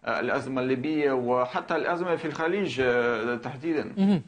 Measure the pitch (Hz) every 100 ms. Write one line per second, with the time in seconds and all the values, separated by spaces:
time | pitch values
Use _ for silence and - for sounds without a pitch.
0 | 117 90 120 131 123 131 127 131 143 156
1 | 143 131 123 127 123 185 175 160 - 175
2 | 180 165 160 139 160 196 180 123 127 120
3 | 120 113 117 120 131 123 160 156 233 202
4 | 196 185